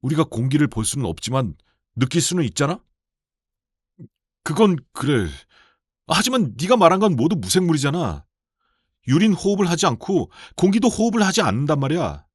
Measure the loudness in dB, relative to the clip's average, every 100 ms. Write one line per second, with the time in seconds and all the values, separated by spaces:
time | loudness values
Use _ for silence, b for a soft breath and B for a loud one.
0 | -2 0 -2 -2 -2 0 0 -2 -6 -4
1 | -6 -6 -4 -4 -4 -8 _ _ _ -4
2 | 0 0 0 -2 -2 -2 -4 -4 _ _
3 | _ _ _ _ _ _ _ _ _ _
4 | -20 _ _ _ -8 2 2 2 -6 -6
5 | 0 0 -2 -8 b b b b _ _
6 | -4 -2 0 0 -2 -4 0 4 6 4
7 | 2 2 0 0 0 0 2 0 -2 -2
8 | -4 -6 -14 _ _ _ _ _ _ _
9 | 0 2 4 2 0 0 0 0 0 -2
10 | -2 -2 -2 B B 0 2 4 2 2
11 | 0 2 0 2 0 0 0 0 0 -2
12 | -4 -6 _